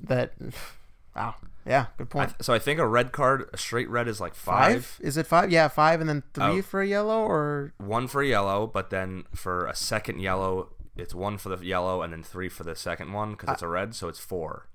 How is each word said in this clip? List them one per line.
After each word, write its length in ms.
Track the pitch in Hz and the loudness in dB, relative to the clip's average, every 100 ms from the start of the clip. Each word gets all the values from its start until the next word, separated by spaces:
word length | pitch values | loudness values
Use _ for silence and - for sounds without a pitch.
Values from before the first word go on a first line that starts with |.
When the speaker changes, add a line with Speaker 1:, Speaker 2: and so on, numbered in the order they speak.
| - | 0
Speaker 1:
that. 260 | 127 123 - | 0 0 -4
<sighs> 60 | - - - - - - - - | -10 -10 -12 -12 -18 -20 -12 -6
Wow. 180 | 113 - - - - | -6 -6 -12 -10 2
Yeah. 200 | 135 123 - | 2 2 -2
Good 100 | 135 | -4
Speaker 2:
I 40 | |
Speaker 1:
point. 180 | 143 135 | -2 -2
Speaker 2:
th-, 120 | - | -2
so 100 | - | 2
I 60 | 117 | 2
think 180 | 139 156 | 2 2
a 80 | 123 | 4
red 280 | 117 123 | 4 2
card, 360 | - 131 135 - | 2 4 4 0
a 40 | 107 | -8
straight 300 | - 117 - | -4 -2 0
red, 200 | 120 117 | 0 -2
is, 100 | 101 | -2
like, 160 | 87 - | -6 -6
five. 500 | - 98 151 247 240 | 2 6 6 6 0
Speaker 1:
Five? 140 | - - | -8 -4
Is 80 | 143 | -2
it 100 | 156 | 4
five? 240 | 165 185 | 6 6
Yeah, 200 | 165 151 | 6 6
five, 320 | - 151 165 | 6 6 6
and 80 | 160 | 2
then 140 | 147 - | -2 -2
three 100 | - - 190 | 0 2 2
Speaker 2:
Oh. 20 | |
Speaker 1:
for 200 | 190 196 | 0 0
a 40 | 196 | 0
yellow, 360 | 202 214 220 220 | 2 2 2 2
or 460 | 165 147 147 143 - | 2 2 -2 -6 -8
Speaker 2:
One 320 | 98 113 127 | -4 -2 0
for 120 | 139 | 2
a 60 | 139 | 4
yellow, 400 | 107 98 98 110 | 4 4 2 0
but 220 | 101 95 | -2 -2
then 340 | 95 95 92 - | -2 -4 -6 -8
for 320 | - 95 90 87 | -8 -4 -2 -2
a 80 | |
second 460 | - - 110 - 87 | -4 -2 -2 -2 -4
yellow, 540 | 95 92 95 92 - - - - | -2 0 0 0 -4 -10 -12 -10
it's 180 | 87 87 | -8 -4
one 220 | 98 101 | -4 -4
for 100 | 101 90 | -6 -6
the 100 | 87 | -2
yellow 360 | 92 92 92 | 0 2 0
and 100 | 82 | -2
then 100 | 82 | -6
three 280 | 82 90 90 | -10 -8 -8
for 160 | - 82 | -6 -8
the 100 | 80 | -6
second 380 | 90 85 85 | -4 -6 -6
one 240 | 101 107 104 | -6 -6 -6
'cause 100 | - | -6
Speaker 1:
I 60 | |
Speaker 2:
it's 80 | 135 | -4
a 80 | 85 | -2
red, 260 | 87 104 117 | -2 -2 -4
so 140 | 85 | -8
it's 100 | - | -10
four. 480 | - 92 78 - - | -8 -6 -6 -8 -4